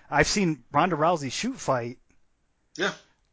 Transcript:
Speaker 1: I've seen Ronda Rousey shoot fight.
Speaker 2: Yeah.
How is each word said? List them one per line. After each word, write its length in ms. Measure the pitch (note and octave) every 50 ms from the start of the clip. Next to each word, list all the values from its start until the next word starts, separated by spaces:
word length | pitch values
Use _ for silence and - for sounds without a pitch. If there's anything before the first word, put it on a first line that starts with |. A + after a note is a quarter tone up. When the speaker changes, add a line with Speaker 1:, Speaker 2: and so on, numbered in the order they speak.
| - -
Speaker 1:
I've 160 | D3+ D3 D3+
seen 360 | - - G#3 G3 E3 D#3 B2 - -
Ronda 240 | - C#3+ E3+ F#3 E3+
Rousey 340 | D3 D#3 E3+ F3+ D#3 C#3+ B2+
shoot 260 | - - - B3 C4+
fight. 420 | - - - C3 B2 A#2 A#2+ B2+ _ _ _ _ _ _ _ _ _ _ _ _ _ _ _ -
Speaker 2:
Yeah. 160 | D3+ F#3 F#3+ F3+ - - _ _ _ _ _